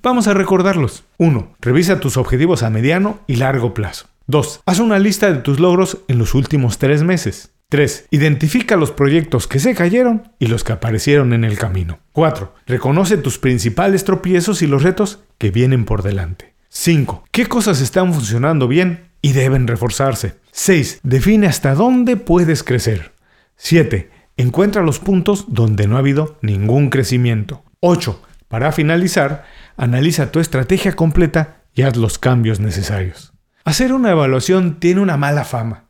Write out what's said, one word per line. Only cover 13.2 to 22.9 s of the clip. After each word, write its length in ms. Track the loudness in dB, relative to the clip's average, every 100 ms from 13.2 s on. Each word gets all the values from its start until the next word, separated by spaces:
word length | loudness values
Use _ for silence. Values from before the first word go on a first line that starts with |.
| -2 -2
principales 680 | 0 0 0 0 0 0
tropiezos 580 | 0 -2 0 0 0 -2
y 60 | 0
los 160 | 2
retos 400 | 2 0 -4 -6 _ _
que 140 | -2
vienen 340 | 0 2 2
por 200 | 0 -2
delante. 500 | -2 -4 -6 -10 -16 _ _
Cinco, 560 | -4 0 2 0 -6 -6
¿qué 140 | -4 0
cosas 340 | 0 0 0
están 320 | 0 0 0
funcionando 540 | 0 -2 -2 0 0 2
bien 400 | 2 0 -4 -14 _
y 120 | 0
deben 340 | 2 2 0 0
reforzarse? 680 | -2 -4 -2 -2 -2 -6 -10 _
Seis, 480 | -6 0 2 0 -6
define 460 | -2 0 4 4 2
hasta 260 | 0 0
dónde 420 | 2 2 2 2 -2
puedes 460 | 0 2 2 0
crecer. 500 | -2 -2 -2